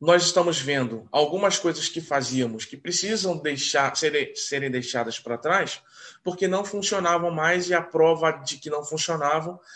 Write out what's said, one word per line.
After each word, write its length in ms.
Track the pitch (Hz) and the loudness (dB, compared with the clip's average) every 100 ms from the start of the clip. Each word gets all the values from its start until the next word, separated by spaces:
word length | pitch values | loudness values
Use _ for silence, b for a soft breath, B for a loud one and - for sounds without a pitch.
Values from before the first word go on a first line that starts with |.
nós 240 | 156 175 | 4 6
estamos 340 | 170 185 170 143 | 6 2 2 0
vendo 480 | 131 139 120 110 - | 0 0 0 -4 -2
algumas 460 | 147 147 190 196 - | 2 2 2 0 2
coisas 300 | 170 160 - | -2 -2 -4
que 120 | 165 | -6
fazíamos 640 | 160 139 120 131 117 110 | -2 -2 0 0 -2 -4
que 120 | - 139 | -12 -12
precisam 600 | 180 175 196 220 185 160 | -4 -2 -2 -2 -2 -2
deixar, 580 | 151 139 - 147 135 - | -2 -2 0 2 2 2
serem, 380 | 156 147 - | 0 0 -2
serem 360 | - - 139 135 | -6 -6 -4 -2
deixadas 500 | 123 123 123 113 - | -4 -4 -4 -4 -6
para 160 | 117 117 | -6 -4
trás, 460 | 156 190 165 - B B B B | 0 0 0 -8 B B B B
porque 260 | 180 175 190 | -8 -2 0
não 160 | 190 | 0
funcionavam 680 | 202 208 196 202 175 170 170 | -2 -4 -2 0 2 2 0
mais, 380 | 160 160 180 175 | 0 2 2 2
e 60 | |
a 80 | 170 | 0
prova 500 | - 160 160 156 160 | 2 4 6 6 2
de 240 | 151 139 - | 0 -6 -10
que 140 | 151 | -6
não 120 | 147 | -6
funcionavam 800 | 147 156 - 160 143 156 165 180 B | -4 -4 -2 0 2 0 -2 -10 B